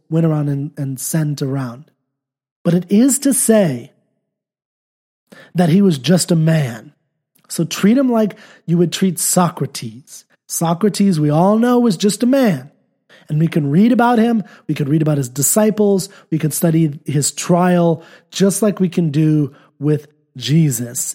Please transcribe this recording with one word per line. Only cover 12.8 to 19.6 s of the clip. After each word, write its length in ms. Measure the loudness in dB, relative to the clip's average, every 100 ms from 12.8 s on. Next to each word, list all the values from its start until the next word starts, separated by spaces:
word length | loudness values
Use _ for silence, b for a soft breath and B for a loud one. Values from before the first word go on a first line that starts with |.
| _ _ _ b -6
And 100 | -2
we 100 | 0
can 220 | 0 0
read 220 | 2 4
about 260 | 4 2 2
him. 240 | 2 0 B B -6
We 80 |
could 140 | -4 0
read 140 | 0
about 160 | 0 -2
his 100 | -4
disciples. 800 | -4 -2 2 2 2 2 0 -4 B B
We 80 | -4
could 160 | -2
study 440 | 0 0 2 0 -2
his 260 | -6 -4 -4
trial, 680 | -4 0 2 2 2 2 0 B B _
just 320 | 0 0 2
like 180 | -2 0
we 80 | -2
can 220 | -2 -2
do 440 | 0 2 2 -2 b